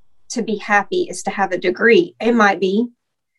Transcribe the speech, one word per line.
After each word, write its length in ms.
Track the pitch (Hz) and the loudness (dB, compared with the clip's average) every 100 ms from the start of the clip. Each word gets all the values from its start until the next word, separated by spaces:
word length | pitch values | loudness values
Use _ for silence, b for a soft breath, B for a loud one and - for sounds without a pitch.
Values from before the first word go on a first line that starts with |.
| - - - | -20 -20 -10
to 120 | 247 | -6
be 140 | 202 202 | -4 -6
happy 500 | - 208 196 180 175 | -2 -2 0 -2 -4
is 120 | 185 | -6
to 80 | - | -6
have 200 | 196 190 | -4 -2
a 60 | 180 | -2
degree. 580 | 180 180 220 214 170 - | -2 0 4 4 4 -2
It 140 | 220 | 0
might 260 | 240 208 196 | 2 2 2
be. 280 | 190 202 240 _ _ _ _ | 0 0 -2 _ _ _ _